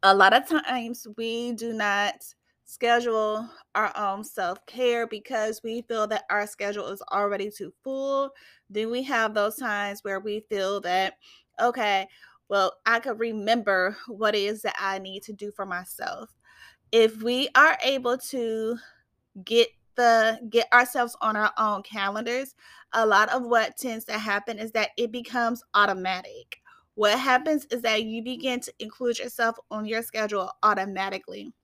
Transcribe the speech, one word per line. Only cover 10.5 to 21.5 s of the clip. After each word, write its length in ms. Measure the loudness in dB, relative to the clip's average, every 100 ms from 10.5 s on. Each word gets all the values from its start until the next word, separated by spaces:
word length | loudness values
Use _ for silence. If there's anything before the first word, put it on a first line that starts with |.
| -4 -2 -2
that, 380 | -2 0 0 -4 _ _ _ 0
"Okay, 460 | 0 2 0 0 -2 _ -20 _ _
well, 300 | 2 2 0
I 160 | 0 0
could 200 | 0 -4
remember 760 | -4 -4 0 0 2 2 2 -2 -14
what 280 | -2 0
it 80 | 2
is 200 | 0 -2
that 140 | -6 -4
I 200 | -4 -6
need 240 | -8 -14
to 80 | -14
do 200 | -12 -12
for 120 | -10
myself." 720 | -8 -8 -10 -10 -8 -8 -14 _ _ -20 -20 _ _
If 320 | 4 4 4
we 260 | -2 0 2
are 240 | 6 6 6
able 360 | 0 -2 -2 -4
to 600 | -4 -4 -4 -2 -2 -6 -10 _ _ _ _ -20
get 240 | 0 2 2 _ _
the, 460 | 2 6 6 4 0 0
get 240 | 0 6
ourselves 440 | 6 6 0 -2 -2
on 160 | -2 0
our 160 | 0